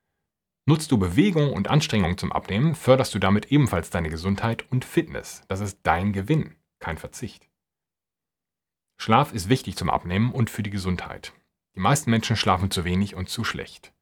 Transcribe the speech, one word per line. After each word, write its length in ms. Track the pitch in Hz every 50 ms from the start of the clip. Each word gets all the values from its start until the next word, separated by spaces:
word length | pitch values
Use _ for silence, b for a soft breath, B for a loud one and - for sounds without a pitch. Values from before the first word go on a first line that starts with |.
| _ _ _ _ _ _ _ _ _ _ _ _ _
Nutzt 280 | - 151 156 160 - 135
du 40 |
Bewegung 560 | 110 92 90 85 127 175 208 180 156 147 139 -
und 160 | 92 101 -
Anstrengung 480 | 131 151 151 - - 104 92 82 90
zum 140 | - - -
Abnehmen, 460 | - - - - 92 104 139 165 147
förderst 360 | - - - 131 131 120 - -
du 20 | 110
damit 320 | 95 95 101 104 - -
ebenfalls 400 | 139 147 143 107 - 87 82 -
deine 200 | - 90 82 82
Gesundheit 540 | 82 80 82 95 98 101 - 117 110 - - _
und 140 | - 127 127
Fitness. 580 | - - 175 165 156 143 113 - - - - - -
Das 100 | 95 95
ist 220 | 104 104 - - -
dein 300 | - 80 85 95 104 98
Gewinn, 420 | 98 95 107 156 156 - - - _ _ _ _ _
kein 200 | - 85 82 78
Verzicht. 500 | - - - - - 98 - - _ _ _ _ _ _ _ _ _ _ _ _ _ _ _ _ _ _ _ _ _ _ _ _ _ _ _ _ _ _ _
Schlaf 360 | - - - 110 120 151 - -
ist 160 | 110 82 95
wichtig 280 | 127 127 - - 92
zum 140 | - 92 78
Abnehmen 400 | - - - 87 90 98 113 123
und 200 | 123 131 117 110
für 120 | - - 107
die 80 | 101
Gesundheit. 600 | 101 101 92 92 90 85 - - - - - - - _ _ _ _ _ _ _ _
Die 60 | -
meisten 320 | 92 104 143 139 - - 117
Menschen 240 | 113 - - 113
schlafen 340 | 104 - 104 92 90 95 95
zu 140 | - 95 82
wenig 320 | 90 90 92 101 104 -
und 120 | - 92 -
zu 140 | - - 107
schlecht. 500 | - - - - - - - - - _ _